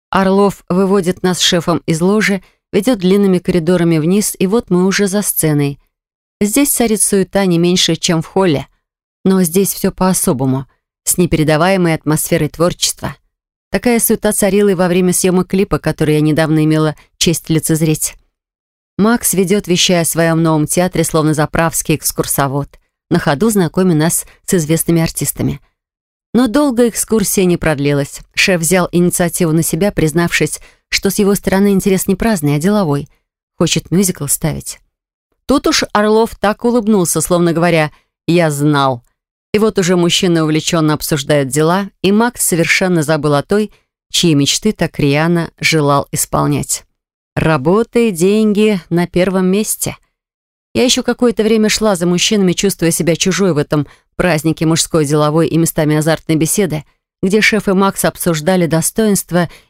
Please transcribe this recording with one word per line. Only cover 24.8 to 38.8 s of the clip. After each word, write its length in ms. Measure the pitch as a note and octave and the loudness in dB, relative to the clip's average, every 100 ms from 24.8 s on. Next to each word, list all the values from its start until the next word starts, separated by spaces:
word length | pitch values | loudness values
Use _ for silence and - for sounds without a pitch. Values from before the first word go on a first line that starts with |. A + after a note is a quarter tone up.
| - E3+ | 0 0
артистами. 580 | E3 - D3 - B2 C#3+ _ _ _ _ _ _ _ A3+ | 0 -4 -6 -4 -6 -8 _ _ _ _ _ _ _ 0
Но 120 | B3+ | 2
долго 400 | C4+ D4 A#3 A#3+ | 2 2 2 0
экскурсия 580 | - - A3 G3 - F3+ | 0 -2 -2 0 0 0
не 120 | F3 | 0
продлилась. 600 | D#3+ C#3+ C#3+ C#3+ C#3 - - - | 0 0 0 0 -4 -10 -10 -2
Шеф 260 | - F3+ | 0 0
взял 260 | D#3+ F#3 F3 | 0 0 0
инициативу 600 | E3+ F3 - F3 - E3 | 0 2 0 -2 0 0
на 100 | D#3+ | 0
себя, 280 | D#3+ D#3+ G3+ | 0 -2 -2
признавшись, 680 | - D#3+ D#3 E3+ - D3+ - - _ - | 0 0 0 -2 -2 -4 -6 -16 _ -10
что 200 | - G3 | -4 -2
с 80 | F#3+ | 0
его 160 | G3 | 0
стороны 380 | G3+ - F#3+ G3+ | 0 0 2 2
интерес 340 | G3 G3+ F#3 - | 2 2 0 -2
не 100 | F#3+ | -2
праздный, 400 | A#3 G3+ D3 D3 | 0 0 0 -2
а 40 | |
деловой. 500 | F3+ G#3 E3+ C#3+ D3 _ _ _ _ - | 0 -2 -2 -4 -6 _ _ _ _ -4
Хочет 320 | E3 E3 - | -2 -2 -2
мюзикл 380 | E3+ F#3 - C#3+ | 0 0 -4 -6
ставить. 520 | - D#3 C#3 - - _ _ _ _ _ _ - | -4 -4 -6 -10 -18 _ _ _ _ _ _ 0
Тут 180 | C#4 E4 | 0 2
уж 180 | - - | -2 0
Орлов 420 | G#3 G#3+ A3 A3+ - | 0 2 2 0 -2
так 280 | G3 G#3+ | -4 -2
улыбнулся, 580 | A#3+ A#3+ G#3 G#3 E3+ D#3+ | 0 0 2 2 2 -2
словно 320 | - F3 F3 | 0 0 2
говоря: 380 | E3 E3+ E3 D3+ - _ _ - | 2 2 2 0 -6 _ _ 0
«Я 240 | E3+ D#3+ | 2 2
знал». 520 | C#3+ D3 D3 | 0 0 2